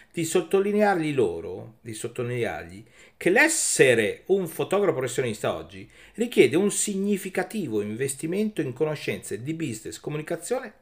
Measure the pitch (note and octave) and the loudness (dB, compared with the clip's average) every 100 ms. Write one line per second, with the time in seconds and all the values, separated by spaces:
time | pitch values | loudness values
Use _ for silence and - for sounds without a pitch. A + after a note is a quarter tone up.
0 | - E3+ D#3 F#3 E3+ G3 G3+ G#3 G#3 F3+ | -10 -6 0 0 2 2 4 4 4 2
1 | D3+ C3+ G2 E2+ F2 G2 A#2 - A#2 A2 | 0 2 2 0 -8 -10 -14 -18 -14 -10
2 | A#2 - A#2+ B2 G#2+ D#2+ E2+ F#2+ - - | -8 -6 -6 -2 -4 -6 -10 -16 -20 -20
3 | - - F3 G#3 D#4 - - - C3+ A2+ | -20 -2 2 4 4 2 2 6 6 6
4 | G2+ - - G3 F3 - C#3 G3 F#3+ B2+ | 2 -2 0 0 0 -4 -2 0 2 0
5 | B2+ - B2 G#2+ A#2+ E2+ D#2 F#2+ - - | -2 -2 -2 -2 -4 -4 -8 -16 -18 -20
6 | - - A#3 - B2+ D3+ G3+ - - F#3+ | -12 -4 0 6 6 6 2 0 -2 -2
7 | G3+ G3 F#3+ F#3+ F3+ A3 D3 G#2+ G#2 A2 | 0 0 -2 -6 -6 -6 -2 -2 -2 -2
8 | C3+ - D#3+ F#3+ A3 G#3 C3+ A#2 D3+ D3+ | -4 -4 -4 -2 -2 -2 -4 -2 -2 -2
9 | - G2 - G2+ B2+ E3 D3+ G#2+ - - | -4 -6 -6 -8 -6 -6 -6 -6 -10 -12
10 | - D3+ D3+ E3 - B3+ A#3 - | -10 -8 -6 -8 -4 -6 -6 -16